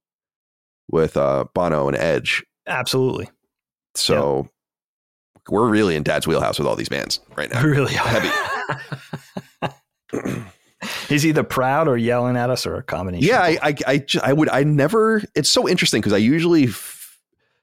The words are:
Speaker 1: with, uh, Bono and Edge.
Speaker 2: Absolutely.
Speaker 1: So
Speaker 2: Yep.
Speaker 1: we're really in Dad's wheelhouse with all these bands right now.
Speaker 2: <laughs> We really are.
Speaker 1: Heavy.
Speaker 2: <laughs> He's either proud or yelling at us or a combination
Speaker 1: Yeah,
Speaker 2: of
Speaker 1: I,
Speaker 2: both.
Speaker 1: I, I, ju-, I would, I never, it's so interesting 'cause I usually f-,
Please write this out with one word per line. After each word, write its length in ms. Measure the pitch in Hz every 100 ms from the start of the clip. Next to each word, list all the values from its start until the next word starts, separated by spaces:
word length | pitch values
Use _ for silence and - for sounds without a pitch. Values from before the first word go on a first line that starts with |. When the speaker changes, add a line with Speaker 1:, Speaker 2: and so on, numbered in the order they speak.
| _ _ _ _ _ _ _ _ -
Speaker 1:
with, 260 | 80 78 76
uh, 280 | 71 67 62
Bono 340 | - 87 76 69
and 80 | 67
Edge. 480 | 82 69 - - - _ -
Speaker 2:
Absolutely. 640 | 151 123 135 131 123 98 _ _ _ _ _ _
Speaker 1:
So 440 | - - 76 71 69
Speaker 2:
Yep. 60 | 69 _ _ _ _ _ _ _ _ _ -
Speaker 1:
we're 180 | 98 120
really 260 | 107 104 78
in 60 |
Dad's 240 | 71 76 78
wheelhouse 320 | 76 57 -
with 80 | 69
all 80 | 50
these 120 | 62
bands 320 | 67 - - - -
right 140 | 76
now. 100 | 117
Speaker 2:
<laughs> 20 |
We 60 | 151
really 240 | 143 131 -
are. 120 | -
Speaker 1:
Heavy. 1600 | 113 - - - - - 143 - 143 - - - - - _ - - _ _ _
Speaker 2:
<laughs> 320 | - - 120 - - _ _ - - -
He's 160 | 143
either 200 | 160 151
proud 420 | 127 - 127 139 160
or 100 | 123
yelling 400 | 117 120 123 123
at 140 | 123
us 160 | 127 -
or 80 | 85
a 60 |
combination 460 | - 80 95 90 160
Speaker 1:
Yeah, 180 | 240 180
Speaker 2:
of 120 | 156
Speaker 1:
I, 100 | 143
Speaker 2:
both. 100 | 147 127
Speaker 1:
I, 60 |
I, 60 | 139
ju-, 220 | - 175
I 80 | 123
would, 160 | 143 156
I 160 | 123
never, 580 | 147 147 143 220 220 220 208 -
it's 120 | 143
so 180 | - 240
interesting 340 | 180 180 123
'cause 100 | 104
I 40 | 101
usually 480 | 110 160 170 170
f-, 560 | 127 98 - - - - _ _ _ _